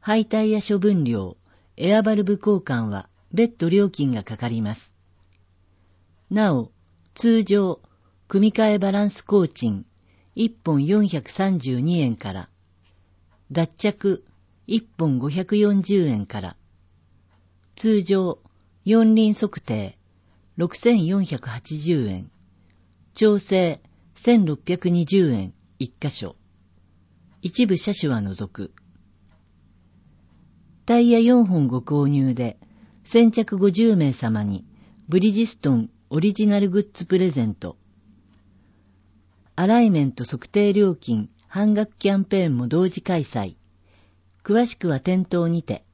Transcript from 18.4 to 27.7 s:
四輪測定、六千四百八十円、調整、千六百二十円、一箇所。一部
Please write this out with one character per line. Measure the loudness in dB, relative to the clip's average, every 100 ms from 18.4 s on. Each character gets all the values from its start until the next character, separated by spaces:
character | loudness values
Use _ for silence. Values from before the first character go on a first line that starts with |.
| _ _ _ _
四 | 0 4 6
輪 | 4 4
測 | 0 -4 -6
定、 | -8 -8 -8 -14 _ _ _ _ _ -6
六 | -6 0
千 | 2 2 2
四 | 0
百 | -2 -6 -8
八 | -12 -10 -8
十 | -2 -2 -2
円、 | -6 -12 _ _ _ _ _ _ _ _
調 | 0 2 2
整、 | 0 0 0 -2 _ _ _
千 | -4 2 4
六 | 2 -2
百 | -4 -2 0
二 | 0
十 | 2 2 2
円、 | 0 -4 -12 _ _
一 | -12 _
箇 | -10
所。 | -8 -14 -16 _ _ _ _ _ _ _ _ _ _
一 | -10 0
部 | 0